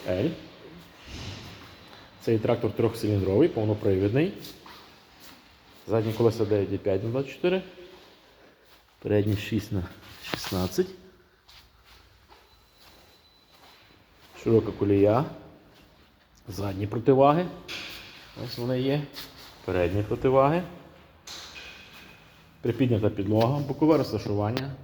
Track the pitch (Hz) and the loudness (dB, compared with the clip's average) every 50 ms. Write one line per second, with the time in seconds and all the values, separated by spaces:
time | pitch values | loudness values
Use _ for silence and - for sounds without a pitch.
0 | - - 90 92 117 170 170 - - - - - - - - - - - - - | -4 -4 -2 0 0 -2 -2 -6 -12 -18 -20 -20 -20 -20 -20 -20 -20 -20 -20 -20
1 | - - 131 127 127 - - - - - - - - - - - - - - - | -18 -16 -14 -12 -12 -12 -12 -14 -16 -18 -18 -20 -20 -20 -20 -20 -20 -20 -20 -20
2 | - - - - - 120 117 107 110 117 120 113 - 107 - - 113 110 - - | -20 -20 -20 -6 0 0 0 2 2 0 0 0 0 -2 0 0 0 0 0 -2
3 | 113 107 104 98 92 95 95 110 160 170 - 117 107 104 104 104 - 104 95 92 | -2 0 0 2 2 2 4 4 4 4 2 0 0 0 0 0 2 2 2 4
4 | 98 101 113 139 165 202 - - - - - - - - - - - - - - | 2 2 2 2 0 0 -2 -8 -14 -18 -18 -20 -20 -20 -20 -20 -20 -20 -20 -20
5 | - - - - - - - - - - - - _ - - - - - 101 113 | -20 -20 -20 -20 -20 -20 -20 -20 -20 -20 -20 -20 _ -20 -20 -20 -6 -2 -2 0
6 | 107 113 107 - 120 113 104 113 110 98 107 101 98 92 98 95 - 104 95 92 | 0 0 0 2 2 2 4 2 0 0 2 0 0 0 -4 -4 -2 -2 -2 -2
7 | 104 113 117 131 139 - - - - 180 185 190 185 - - - - - - - | -2 -2 -4 -4 -4 -6 -8 -2 -2 0 0 0 -4 -8 -16 -20 -20 -20 -20 -20
8 | - - - _ _ - _ _ - - _ _ _ _ - _ _ _ _ _ | -20 -20 -20 _ _ -20 _ _ -20 -20 _ _ _ _ -20 _ _ _ _ _
9 | - - 104 104 101 107 101 98 - - 117 104 - - 104 95 87 - - - | -2 2 2 2 2 2 0 -2 -2 -4 -4 -4 -4 -4 -6 -6 -6 -8 -12 -18
10 | - - - - - - - - - - 98 92 92 92 - - 185 - - - | -20 -20 -20 -18 -10 -10 -10 -8 -8 -6 -4 -2 -2 -2 0 -2 -2 -2 -6 -14
11 | - - - - _ _ _ _ _ - - - - _ _ _ _ _ - - | -20 -20 -20 -20 _ _ _ _ _ -20 -20 -20 -20 _ _ _ _ _ -20 -20
12 | - _ _ _ _ _ - - _ _ _ _ _ _ _ _ - - - - | -20 _ _ _ _ _ -20 -20 _ _ _ _ _ _ _ _ -20 -20 -20 -20
13 | - - - _ _ _ _ _ _ _ _ _ - - - - - _ - _ | -20 -20 -20 _ _ _ _ _ _ _ _ _ -20 -20 -20 -20 -20 _ -20 _
14 | _ _ _ _ - - - - - 117 113 110 - 104 95 - 101 101 101 98 | _ _ _ _ -20 -20 -20 -6 0 4 4 4 4 2 -2 -2 2 2 4 6
15 | 98 104 107 127 160 - - - - - - - - - - - - _ _ _ | 6 6 4 4 0 -2 -6 -14 -20 -20 -20 -20 -20 -20 -20 -20 -20 _ _ _
16 | _ _ _ _ _ _ _ - _ - 98 95 101 101 95 95 104 104 113 120 | _ _ _ _ _ _ _ -20 _ -14 -10 -6 -6 -6 -4 -4 -6 -4 -4 0
17 | 113 143 135 131 135 143 147 170 180 - - - - - - - - - - - | 4 4 6 8 8 6 6 4 0 -2 -6 -12 -14 -12 -12 -12 -12 -14 -14 -16
18 | - - - - - - - - 117 123 - 120 120 123 127 127 127 135 143 147 | -18 -18 -20 -20 -20 -20 -14 -14 -12 -10 -8 -6 -4 -2 -2 0 0 0 0 -2
19 | 147 - - - - - - - - - - - - - 90 90 87 85 92 104 | -2 -6 -12 -16 -18 -18 -18 -20 -20 -20 -20 -10 -6 -2 0 2 2 2 2 0
20 | 104 - 120 120 135 131 131 135 135 143 160 180 180 - - - - - - - | -2 -2 -4 0 2 4 6 6 6 6 4 2 -2 -4 -12 -18 -20 -20 -20 -20
21 | - - - - _ - - - - - - - - - - - - - - - | -20 -20 -20 -20 _ -18 -16 -16 -16 -18 -18 -18 -18 -18 -20 -20 -20 -20 -20 -20
22 | - - - - - - - - - - - - - 120 117 - 131 120 117 101 | -20 -20 -20 -20 -20 -20 -20 -20 -20 -20 -20 -6 -4 -4 0 2 2 2 2 2
23 | 101 101 - - 98 104 104 107 113 120 143 143 143 135 135 - 156 151 160 139 | 2 0 0 -2 -2 0 4 4 4 4 2 -2 -2 -4 -2 2 4 4 4 4
24 | 127 - 107 101 - - 101 101 104 107 120 131 135 139 135 - | 2 0 -4 -4 -4 -2 -2 -2 -2 -2 -2 -4 -6 -8 -10 -12